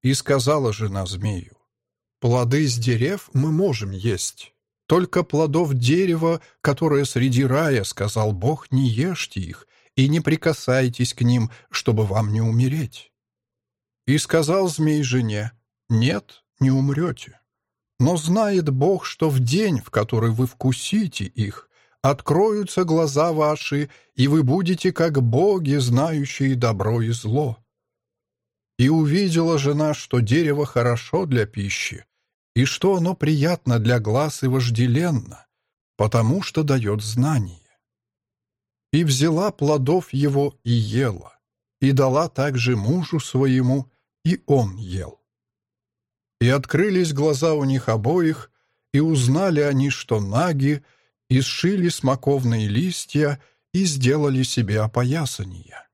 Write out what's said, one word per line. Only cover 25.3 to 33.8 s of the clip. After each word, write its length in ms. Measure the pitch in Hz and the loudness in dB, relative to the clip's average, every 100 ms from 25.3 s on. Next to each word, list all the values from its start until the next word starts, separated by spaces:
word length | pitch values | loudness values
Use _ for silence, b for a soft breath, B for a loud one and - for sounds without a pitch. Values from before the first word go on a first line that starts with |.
| 127 196 190 147 143 | 2 2 0 0 0
знающие 800 | 123 123 160 156 139 - 135 127 | 2 2 0 -2 -6 -2 -2 0
добро 440 | 120 101 107 117 | 0 0 -2 -2
и 100 | 113 | -2
зло». 540 | 117 107 127 143 113 _ _ _ _ _ _ _ _ _ _ _ - | -4 -2 -2 -4 -8 _ _ _ _ _ _ _ _ _ _ _ 0
И 120 | 131 | 2
увидела 680 | 160 151 175 196 165 165 160 | 4 2 2 2 0 0 0
жена, 380 | 139 147 151 | 0 0 -2
что 240 | 151 - 123 | -4 -2 0
дерево 480 | 107 143 160 143 143 | 2 2 2 0 -2
хорошо 580 | 123 120 120 - 170 | 0 0 -2 -2 -4
для 220 | 180 123 104 | 0 0 -2
пищи, 580 | 101 101 - - - - _ _ _ _ - | -4 -6 -6 -8 -10 -20 _ _ _ _ 0
и 80 | |
что 320 | 135 - 190 190 | 0 0 0 2
оно 180 | 170 | -2
приятно 640 | 185 147 151 151 175 - | -2 0 0 0 0 0
для 220 | 117 | 0